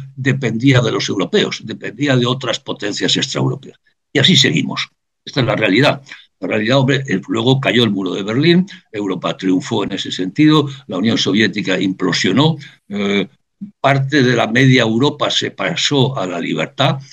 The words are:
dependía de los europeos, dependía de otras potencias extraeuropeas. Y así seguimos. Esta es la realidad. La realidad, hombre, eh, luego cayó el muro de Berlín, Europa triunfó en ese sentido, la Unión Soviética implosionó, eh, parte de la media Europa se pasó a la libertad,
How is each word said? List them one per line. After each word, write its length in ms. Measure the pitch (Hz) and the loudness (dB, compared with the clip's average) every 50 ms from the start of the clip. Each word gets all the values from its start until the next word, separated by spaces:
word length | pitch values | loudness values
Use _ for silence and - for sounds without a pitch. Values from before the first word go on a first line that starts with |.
| - - - | -6 -12 -12
dependía 680 | - 127 135 120 - 131 113 107 113 123 139 131 123 | -4 -2 -2 -2 0 -2 -4 -2 2 2 4 4 4
de 100 | 110 110 | 2 2
los 180 | 110 101 - - | -2 -2 -4 -4
europeos, 520 | 120 101 90 - - 202 104 - - - - | -2 -4 -2 0 2 0 0 0 -4 -8 -10
dependía 520 | 113 104 - - 101 98 117 143 147 131 | -12 -12 -10 -10 -12 -6 -4 0 2 2
de 120 | 127 120 | 2 2
otras 320 | 120 127 135 127 117 107 - | 0 -2 -2 -4 -6 -6 -6
potencias 580 | - - 92 - 101 104 92 - - 90 - | -6 -10 -10 -6 -6 -6 -4 -2 -2 0 0
extraeuropeas. 600 | 85 - - - - 65 67 65 - - - - _ _ _ _ _ _ _ | 0 -2 -2 -2 -2 -2 -2 -2 -4 -10 -18 -20 _ _ _ _ _ _ _
Y 80 | _ - | _ 2
así 160 | 135 - 147 | 4 6 6
seguimos. 540 | 139 - 101 78 - - - - - - - _ _ _ _ _ _ _ | 6 4 4 2 0 -2 -2 -6 -8 -10 -10 _ _ _ _ _ _ _
Esta 140 | - - 143 | -6 -2 0
es 80 | 131 | 0
la 80 | 110 107 | 0 0
realidad. 480 | 107 110 101 92 117 143 147 - - - - - - - _ _ _ | 0 0 2 4 4 4 2 2 -2 -10 -18 -20 -20 -20 _ _ _
La 80 | - - | -6 -4
realidad, 300 | 110 110 107 113 131 139 | -2 -2 0 2 2 2
hombre, 240 | 135 123 139 135 135 | 2 2 0 -2 -2
eh, 140 | - - - - - | -2 -4 -4 -2 -4
luego 320 | 107 113 113 127 135 135 | -4 0 2 2 2 2
cayó 240 | 135 95 104 123 120 | 2 2 2 2 2
el 40 | 107 | 2
muro 240 | 101 95 95 90 90 | 0 -2 -2 -4 -4
de 80 | 95 | -4
Berlín, 440 | 95 104 113 131 151 170 170 185 185 - - - _ _ | -4 -4 -2 2 2 4 4 4 2 0 -8 -20 _ _
Europa 460 | - 104 104 95 92 87 - 85 82 | -8 -6 -4 -4 -4 -4 -4 -4 -4
triunfó 480 | - 95 92 92 90 87 - 117 107 98 | -2 -2 0 0 0 0 -2 -4 -4 -2
en 80 | 98 98 | -4 -6
ese 180 | 92 - 80 | -6 -8 -8
sentido, 560 | - - 92 95 - - 151 151 156 156 139 139 - - - | -6 -6 -6 -4 0 2 4 6 6 4 2 -2 -8 -14 -12
la 100 | - 104 | -8 -6
Unión 200 | 87 101 117 113 | -2 0 0 0
Soviética 600 | 107 - 107 95 107 110 98 87 104 90 92 92 92 | 0 0 0 2 2 0 0 -2 -4 -4 -2 -2 0
implosionó, 800 | 95 95 92 - 92 90 85 - - 104 95 120 151 165 160 - - - - _ _ _ | 0 -2 -2 -2 -2 -2 -2 0 -2 0 2 2 2 2 0 -2 -8 -18 -20 _ _ _
eh, 400 | 101 101 101 101 101 101 101 - _ _ _ _ _ _ - - _ _ | -8 -4 -4 -2 0 -2 -2 -4 _ _ _ _ _ _ -16 -16 _ _
parte 420 | - 135 139 139 135 135 147 147 | 0 0 2 2 0 0 2 2
de 140 | 123 123 123 | 4 4 2
la 120 | 117 110 | 2 0
media 340 | 107 113 123 135 135 127 127 | 2 2 4 4 6 6 4
Europa 500 | 117 110 110 113 131 117 110 - 117 101 | 4 2 2 2 2 0 0 -2 -4 -2
se 200 | - - - 101 | -2 -2 -4 -6
pasó 680 | - - 98 90 85 - - - 147 139 120 107 - 110 | -6 -4 -4 -4 -2 -2 -2 0 2 2 2 2 0 -4
a 80 | 92 | -6
la 140 | 92 90 85 | -4 -6 -6
libertad, 580 | 80 - 82 78 78 - _ - 135 160 160 135 - - | -4 -4 -4 -4 -4 -6 _ -2 0 0 0 -2 -8 -16